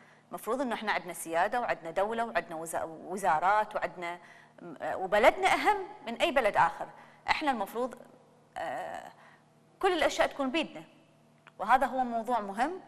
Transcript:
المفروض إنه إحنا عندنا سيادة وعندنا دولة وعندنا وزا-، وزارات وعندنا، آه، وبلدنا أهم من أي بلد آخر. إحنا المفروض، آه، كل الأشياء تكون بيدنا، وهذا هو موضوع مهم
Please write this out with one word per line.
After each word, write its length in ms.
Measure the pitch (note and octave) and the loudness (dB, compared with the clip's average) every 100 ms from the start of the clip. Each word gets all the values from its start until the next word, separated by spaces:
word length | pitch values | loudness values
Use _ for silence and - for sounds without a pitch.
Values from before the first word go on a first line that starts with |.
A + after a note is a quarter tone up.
| - - - | -20 -20 -14
المفروض 320 | F3 - B3+ | -8 -2 -2
إنه 140 | C4+ | 0
إحنا 180 | G#3+ G#3+ | -2 -2
عندنا 200 | F3 E3+ | -2 -4
سيادة 480 | E3+ E3 E3 G3 B3 | -10 -4 0 2 0
وعندنا 300 | A#3 E3 E3 | -2 -4 -4
دولة 340 | D#3+ D4 A#3 | -2 0 0
وعندنا 320 | A#3 A3+ E3+ D#3+ | -2 -2 -4 -6
وزا-، 280 | E3 E3+ | -6 -4
وزارات 920 | E3 D#3+ D#3 F#3+ F#3 D#3 F3 G#3+ G#3+ G3 | -4 -8 -8 -2 2 4 4 4 2 -2
وعندنا، 420 | F3 E3+ F3 F3 - - - - F3 - | -6 -6 -8 -10 -14 -20 -20 -20 -16 -8
آه، 140 | D3+ - | -6 -4
وبلدنا 520 | F#3+ G#3 B3+ - F#4 | 0 4 6 6 4
أهم 220 | E4 D4 G4+ F#4 - - | 4 2 0 -2 -12 -10
من 80 | |
أي 160 | A#3 E4 | -2 0
بلد 260 | C4+ A3 F3+ | 2 2 4
آخر. 300 | E3 - D#3+ - - - - | 4 2 -10 -14 -20 -8 -2
إحنا 200 | - D4+ | 0 0
المفروض، 440 | B3 G3 A3+ B3 - - - _ _ _ - | 0 -2 -4 -6 -6 -20 -20 _ _ _ -8
آه، 560 | E3 C#3 F3+ - - - - - _ _ _ - | -6 -6 -8 -10 -12 -18 -20 -20 _ _ _ 0
كل 100 | F#4+ | 2
الأشياء 360 | F4 C#4+ - D4+ | 4 2 2 0
تكون 220 | - C4+ | 0 0
بيدنا، 320 | D#4+ C4 - E3 - _ _ _ _ - - | 0 -2 -6 -18 -20 _ _ _ _ -18 -6
وهذا 280 | G3 B3+ B3+ | 4 4 4
هو 180 | C4 | 0
موضوع 360 | B3 A#3 A3 A#3+ | 0 -2 0 -2
مهم 400 | G3+ G3 C4+ F#4+ | -2 -2 -2 -2